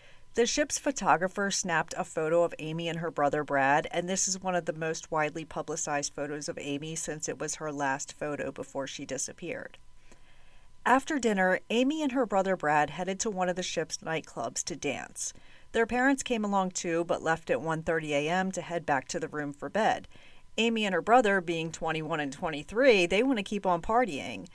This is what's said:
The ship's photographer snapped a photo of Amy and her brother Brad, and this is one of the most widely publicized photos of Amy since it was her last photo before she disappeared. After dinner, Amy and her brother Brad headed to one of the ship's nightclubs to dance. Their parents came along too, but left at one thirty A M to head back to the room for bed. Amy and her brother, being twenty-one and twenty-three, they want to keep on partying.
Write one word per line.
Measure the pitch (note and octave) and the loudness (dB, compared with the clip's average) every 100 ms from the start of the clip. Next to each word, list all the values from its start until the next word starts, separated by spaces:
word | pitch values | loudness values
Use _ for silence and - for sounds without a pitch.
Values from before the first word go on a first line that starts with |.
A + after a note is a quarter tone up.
| - - - - | -20 -20 -6 0
The | A#3+ | 2
ship's | - D4 - | 2 0 0
photographer | D4 C#4+ F3+ D#3 F#3 - G3 | -2 0 4 4 4 -2 -2
snapped | - F#3 D#3+ E3 - | -2 0 0 0 -4
a | |
photo | F3+ - D#3 E3+ | -6 -2 2 4
of | E3+ - | 2 0
Amy | D#3 D#3+ E3+ | -6 -4 -4
and | E3 | -4
her | E3 | -4
brother | C#3+ C#3+ D3+ | 0 2 2
Brad, | C#3+ C#3 C3+ D3 - | 0 4 6 4 2
and | E3+ F3 | -2 -2
this | F#3+ - | -2 -2
is | F#3+ | -2
one | F#3 F3 | -2 -2
of | E3+ | -2
the | |
most | D#3 D#3+ D#3+ - | -4 -4 -4 -4
widely | D#3 D3+ D#3+ D#3 | 0 0 -2 -10
publicized | E3 - D3+ - C#3+ C#3+ | -8 -6 -6 -2 -2 -4
photos | - C#3+ D3+ D3 | -6 -6 -6 -8
of | E3 | -8
Amy | C#3+ C#3+ D#3 D#3+ | -6 -6 -6 -8
since | - D3+ - | -6 -6 -6
it | C3 | -6
was | D#3 - | -6 -6
her | D#3 | -6
last | C#3+ C#3 C#3 - | -2 0 -2 -4
photo | - D3+ C#3+ - | -8 -6 -4 -4
before | - - - C4+ | -6 -8 -6 -8
she | - C#4 | -8 -8
disappeared. | B3 - - E3+ - - - - - - - - - - - - - G#3+ | -6 -6 -8 -8 -8 -10 -16 -20 -20 -20 -20 -20 -20 -20 -20 -20 -2 4
After | C4 - D4+ | 4 4 0
dinner, | A3+ G3 F#3 F#3 - | 2 4 4 2 2
Amy | A3 C4 D#4 | 2 2 2
and | D4 | 0
her | B3+ A3+ | 0 2
brother | G3 F#3+ F#3 | 2 2 2
Brad | D3+ D3+ D3 | 4 4 4
headed | D3+ F3+ F#3+ | 0 -4 -2
to | A3+ | -2
one | F#3 F3+ | -2 -2
of | F3+ | -2
the | |
ship's | F3+ - D#3 - | -4 -4 -4 -6
nightclubs | D#3+ D#3+ D3 - A#2+ - - | -4 -4 -6 -8 -6 -6 -8
to | C#3+ | -6
dance. | C#3+ G#2 - - - - - - - | -4 -6 -8 -10 -10 -10 -18 -20 -4
Their | A3+ A3+ | 0 0
parents | B3 C4 C4+ | 2 2 2
came | - A#3 G#3 | 0 -2 0
along | G3+ F#3 | 2 0
too, | F#3 F3 E3 E3+ | -2 -2 0 0
but | E3+ | 0
left | D#3+ D#3+ - | 0 -2 0
at | C#3+ | -2
one | D#3 D#3+ | 0 -4
thirty | D#3+ D#3+ D#3 | 0 -2 0
A | C#3+ D3+ | 0 2
M | F3+ F#3+ | 0 0
to | F#3 | -4
head | D#3+ F3 D#3+ | -6 -4 0
back | C3+ - | 0 0
to | E3+ | -6
the | D3+ | -6
room | D3+ D3 | -6 -8
for | C#3+ C#3+ | -8 -4
bed. | G3 G#3 - - - - - - - | 0 2 0 -4 -20 -20 -20 -8 0
Amy | A3+ A3+ G#3 | 2 2 0
and | |
her | F3 | 0
brother, | E3+ B3 G#3 G3 | 6 6 6 4
being | E3+ E3 E3 | 2 -2 -4
twenty-one | D#3+ D#3+ D#3+ D#3 D#3+ | -4 -2 -2 -2 -2
and | C#3+ | -2
twenty-three, | - E3+ D3 D3 A3 C#4 G#3 F3 | -4 -4 -4 -4 4 6 8 6
they | F#3+ | 4
want | C4 A#3+ | 4 2
to | |
keep | G3 G#3 G3 | 0 0 2
on | F3 | 2
partying. | - A3+ A#3+ C3+ F2+ G#2 - | 4 2 2 -2 -6 -8 -12